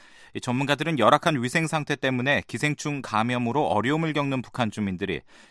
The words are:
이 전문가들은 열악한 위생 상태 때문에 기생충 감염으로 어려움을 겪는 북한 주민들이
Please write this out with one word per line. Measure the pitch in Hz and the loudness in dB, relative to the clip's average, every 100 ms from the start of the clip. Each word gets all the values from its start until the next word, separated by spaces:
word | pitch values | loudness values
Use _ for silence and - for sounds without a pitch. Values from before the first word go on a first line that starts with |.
| - - - | -20 -20 -14
이 | - | -10
전문가들은 | - 123 139 139 156 143 | -4 -2 0 0 0 4
열악한 | 107 147 170 139 | 6 6 4 0
위생 | 120 165 156 | 0 0 0
상태 | 156 143 143 | -2 -4 -2
때문에 | 131 127 131 123 - | 0 0 2 0 -2
기생충 | 113 147 143 151 139 | -4 -2 -2 -4 -6
감염으로 | - 107 117 123 117 139 127 | -2 0 0 0 0 0 2
어려움을 | 104 120 160 160 | 2 2 2 0
겪는 | 147 139 131 | 0 -2 -2
북한 | - - 110 | -4 -2 -2
주민들이 | 107 101 90 95 71 - - - | 0 -2 -2 -4 -4 -8 -20 -20